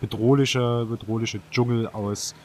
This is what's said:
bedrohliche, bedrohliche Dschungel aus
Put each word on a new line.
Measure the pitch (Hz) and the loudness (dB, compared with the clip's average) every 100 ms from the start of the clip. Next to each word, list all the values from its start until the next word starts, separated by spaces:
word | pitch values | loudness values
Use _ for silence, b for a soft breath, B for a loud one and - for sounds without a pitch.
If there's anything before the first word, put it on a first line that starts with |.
bedrohliche, | 104 107 117 139 131 131 120 120 113 | -6 0 4 6 4 2 0 0 -2
bedrohliche | 113 101 113 113 104 - | -6 -4 -4 -2 -6 -6
Dschungel | 123 123 117 113 | 0 2 2 -2
aus | 107 101 104 - - | -4 -4 -4 -8 -12